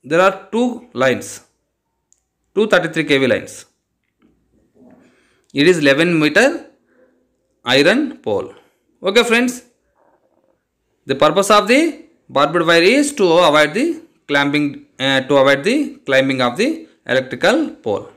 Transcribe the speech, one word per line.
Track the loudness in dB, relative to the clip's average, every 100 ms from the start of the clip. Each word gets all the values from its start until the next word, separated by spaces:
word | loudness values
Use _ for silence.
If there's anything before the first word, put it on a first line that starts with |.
There | -4 0
are | 0 -2 -8
two | -4 -4 -6 -14
lines, | -2 -2 -2 -8 -18 _ _ _ _ _ _ _ _ _ _ _
two | -4 0
thirty-three | 0 -2 -6
K | -2 0
V | 0
lines. | -2 -4 -20 -20 _ _ _ _ _ _ _ _ _ _ _ _ _ _ _ _ _ _
It | 0 2
is | 4
eleven | 2 2 0 2
meter | 2 2 0 -2 -14 _ _ _ _ _ _ _ _ _
iron | -2 2 2 0 -4 -8
pole. | -6 -6 -6 -18 _ _ _ _
Okay, | -2 0
friends, | 0 0 -2 -6 _ _ _ _ _ _ _ _ _ _ _ _ _ _ -8
the |
purpose | 0 2 2 2
of | 2 4
the | 0 0 -6 -20 _ _
barbed | -2 0 0 2
wire | 4
is | 4 2 0
to | 0
avoid | 2 4 4 4 2
the | 0 -4 -6 -14 _ -4
clamping, | -2 0 -2 -4 -8 -20 _
uh, | -2 -2
to | 2 2
avoid | 4 2
the | 0 -2 -4 -10
climbing | 0 0 0 -2
of | -2 -2
the | -4 -4 -12 _ -4
electrical | -4 -2 -2 0 0 -4
pole. | -8 -6 -6 -8